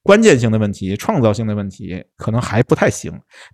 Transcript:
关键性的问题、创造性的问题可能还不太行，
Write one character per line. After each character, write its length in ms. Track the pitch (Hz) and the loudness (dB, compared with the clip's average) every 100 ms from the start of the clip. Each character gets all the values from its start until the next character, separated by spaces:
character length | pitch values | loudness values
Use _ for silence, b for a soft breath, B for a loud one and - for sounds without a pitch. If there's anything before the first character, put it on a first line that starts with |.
关 180 | - 208 | 4 6
键 160 | 220 135 | 6 4
性 140 | 117 | 4
的 60 | 110 | 0
问 120 | 104 | -2
题、 240 | 95 95 101 | -4 -6 -6
创 240 | - 196 | -4 0
造 120 | 113 | 0
性 140 | 104 110 | 0 -4
的 80 | |
问 140 | 104 98 | -6 -8
题 320 | - 90 90 - - | -12 -12 -12 -14 -12
可 140 | - | -6
能 100 | 113 | -4
还 220 | - 107 | -2 -2
不 120 | 120 | 0
太 140 | 151 180 | 2 0
行， 240 | - - - - b b | -2 -8 -14 -18 b b